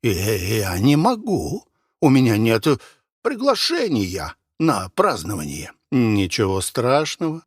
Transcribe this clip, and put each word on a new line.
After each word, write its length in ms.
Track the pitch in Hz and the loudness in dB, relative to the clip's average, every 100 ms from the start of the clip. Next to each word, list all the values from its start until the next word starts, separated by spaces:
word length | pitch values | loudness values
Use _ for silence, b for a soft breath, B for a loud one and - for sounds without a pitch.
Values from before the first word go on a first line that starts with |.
"я, 320 | 120 92 101 107 | -2 -2 -2 -2
я 440 | 92 110 95 92 | -2 -4 -2 0
не 160 | 117 147 | 2 4
могу. 680 | 190 240 233 190 78 196 _ _ _ _ | 2 0 -2 -4 -4 -8 _ _ _ _
У 80 | 151 | 4
меня 280 | 131 127 104 | 6 4 4
нет 280 | 113 113 156 143 b b b _ | 2 2 2 -2 b b b _
приглашения 1120 | 233 254 269 240 - 339 240 131 95 90 76 - _ _ | -6 -2 0 0 -2 -2 -2 0 -2 -4 -10 -12 _ _
на 300 | 160 110 92 | 0 0 -4
празднование". 840 | - 139 120 82 80 76 71 73 - _ | -2 0 0 -6 -6 -8 -10 -12 -18 _
"Ничего 680 | 127 117 104 95 - 101 95 | 0 2 2 0 0 0 0
страшного. 800 | 92 - 120 139 151 - 165 160 | -2 -2 2 2 0 -4 -6 -6